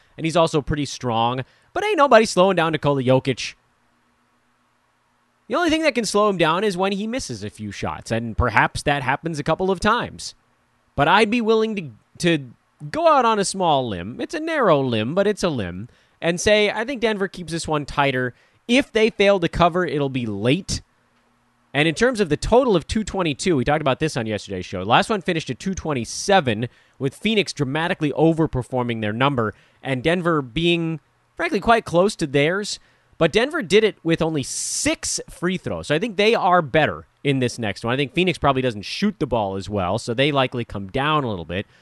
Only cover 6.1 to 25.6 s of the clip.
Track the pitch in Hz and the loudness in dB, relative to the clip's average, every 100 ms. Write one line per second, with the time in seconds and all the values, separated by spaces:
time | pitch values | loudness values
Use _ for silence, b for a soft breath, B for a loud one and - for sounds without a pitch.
6.1 | 202 208 185 156 175 214 175 190 196 220 | 2 2 2 2 2 0 0 -2 -2 -6
7.1 | 254 - 110 101 - 104 - 95 76 - | -8 -8 -10 -10 -10 -12 -8 -8 -8 -6
8.1 | 113 117 107 120 113 156 - 147 143 131 | -4 -4 -2 2 2 2 0 -2 0 -2
9.1 | 143 165 151 151 160 190 180 208 233 147 | -4 -4 -4 -2 -2 0 0 0 0 -4
10.1 | 82 - - _ _ _ _ _ - 147 | -12 -16 -18 _ _ _ _ _ 0 4
11.1 | 196 220 240 220 226 220 208 147 104 _ | 4 4 2 2 2 0 -4 -10 -14 _
12.1 | - 170 156 123 - _ _ 147 294 339 | -2 0 0 -2 -20 _ _ -8 0 4
13.1 | 285 233 214 190 190 170 139 123 90 95 | 4 4 2 -2 0 2 2 0 -6 -8
14.1 | 135 302 320 330 311 214 143 131 113 117 | -8 -8 -6 -4 0 4 4 2 0 0
15.1 | 175 202 202 185 131 90 90 113 b b | 0 0 -2 -4 -4 -6 -8 -14 b b
16.1 | b 170 175 214 214 208 214 226 254 220 | b -4 0 2 4 2 -2 -6 -4 -2
17.1 | 208 190 - 160 165 - 151 143 - 143 | -2 -4 -8 -8 -8 -4 -4 -2 0 0
18.1 | 127 123 b b b - 254 - 220 220 | 0 -4 b b b 2 2 2 2 2
19.1 | - 202 196 165 - 175 175 170 147 139 | 4 4 4 2 4 2 2 -2 -2 -2
20.1 | 131 113 98 117 170 - - - _ _ | -2 -4 -2 0 0 -2 -8 -10 _ _
21.1 | _ _ _ _ _ _ 135 160 - 240 | _ _ _ _ _ _ 0 0 2 0
22.1 | 220 170 143 - 240 269 175 - 220 208 | 2 0 -2 4 4 4 2 0 -4 -4
23.1 | 190 165 135 190 147 123 147 156 160 156 | -2 -2 -2 0 2 2 0 0 0 -2
24.1 | 131 110 104 - 95 90 95 98 143 196 | -2 -4 -6 -6 -8 -8 -6 2 2 2
25.1 | 175 170 160 - 117 | -2 -2 -4 -6 -6